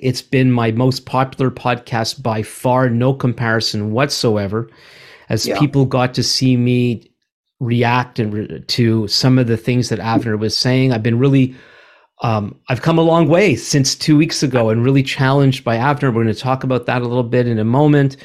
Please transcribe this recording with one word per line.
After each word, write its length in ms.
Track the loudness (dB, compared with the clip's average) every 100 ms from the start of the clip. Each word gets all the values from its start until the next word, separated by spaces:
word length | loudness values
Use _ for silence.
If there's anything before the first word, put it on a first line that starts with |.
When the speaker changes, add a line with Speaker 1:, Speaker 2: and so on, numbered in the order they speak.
Speaker 1:
it's 180 | -4 -4
been 280 | -2 0 2
my 220 | 2 0
most 320 | 0 0 -2
popular 460 | -4 -2 -2 -2 -4
podcast 720 | -2 -4 -4 -4 -4 -4 -6
by 200 | -4 -4
far, 460 | -6 -4 0 2 2
no 240 | 0 0
comparison 800 | 0 -2 -2 -2 0 -2 -4 -4
whatsoever, 800 | -2 -2 0 0 0 -2 -4 -8 _ -20 -20 -20 -20 -6
as 180 | -4 -2
Speaker 2:
Yeah. 120 | 0
Speaker 1:
people 260 | 0 2
got 300 | 0 0 0
to 80 | -2
see 340 | -2 0 0 2
me 540 | 2 0 0 -4 _ _ _ _ _ -10
react 580 | -4 0 2 0 -2 -4
and 140 | -4
re-, 280 | -4 -8 -12
to 460 | -6 0 2 2 0
some 300 | 0 2 2
of 80 | 2
the 120 | -2
things 320 | 0 -2 -2
that 80 | -4
Avner 400 | -2 -2 0 -2
was 180 | -2 -2
saying. 360 | 0 2 2
I've 100 | 0
been 160 | 0 2
really, 360 | 2 4 2 -2 -20 -20 -20 _ _ -8
um, 360 | -4 -2 -4 -12 -6
I've 100 | -2
come 180 | 0 2
a 40 |
long 260 | 4 4 4
way 260 | 4 2 0
since 380 | 0 0 0
two 220 | -2 2 2
weeks 260 | 2 0
ago 280 | 0 2 2
and 120 | 2
really 200 | 2 2
challenged 600 | 0 -2 0 4 2 0
by 120 | -2 0
Avner. 360 | 0 0 0
We're 80 | 0
gonna 120 | 0
talk 300 | -2 -2 -2
about 220 | -2 -2 -2
that 160 | -4
a 40 | -2
little 160 | -2
bit 240 | 0 0 0
in 120 | 0
a 60 |
moment. 520 | 0 2 4 4 2 -2